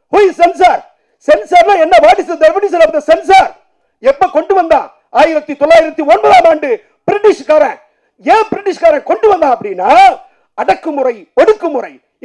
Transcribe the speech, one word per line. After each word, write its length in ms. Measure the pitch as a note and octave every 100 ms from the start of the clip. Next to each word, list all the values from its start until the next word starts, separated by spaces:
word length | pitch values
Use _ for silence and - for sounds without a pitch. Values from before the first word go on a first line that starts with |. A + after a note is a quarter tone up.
| _
Who 60 | F#4+
is 100 | F#4+ -
censor? 360 | F4 D#4+ F4+ A#3+ - _ _ _ -
சென்சார்னா 460 | D4+ - F4 E4+ F#4+
என்ன? 100 | D#4+ F4
What 160 | D4+ F#4+
is 80 | E4+
the 80 | D#4
definition 380 | D#4 F4+ G4 E4+ D#4+
of 40 | D#4
the 40 | D4
censor? 360 | E4+ E4 F#4+ C#4 - _ _ _ _ A#3+
எப்ப 180 | C#4 F#4 D4
கொண்டு 160 | E4 F#4+
வந்தான்? 280 | E4 D4+ - _ _ A3+
ஆயிரத்தி 340 | D#4+ D#4 D4+ C#4
தொள்ளாயிரத்தி 420 | D4 E4 D#4+ - D4
ஒன்பதாம் 340 | G4+ G#4+ F#4+ E4+
ஆண்டு 180 | D#4 D4 A3+ _ _ -
பிரிட்டிஷ்காரன். 720 | G#4 G#4+ D#4 C#4 D4+ C4+ - _ _ _ _ A3
ஏன் 140 | G#4+ A4
பிரிட்டிஷ்காரன் 580 | F#4+ G4+ - E4+ D4 -
கொண்டு 160 | F#4 A4
வந்தான் 220 | F4+ C#4+ A#3
அப்படின்னா, 340 | G#3 F3+ G3 E4 G4 - _ _ _ -
அடக்குமுறை, 580 | B3+ - D#4+ C#4+ B3+ A3 - -
ஒடுக்குமுறை. 520 | F4 G#4+ E4+ C#4 F3+ C3 _ _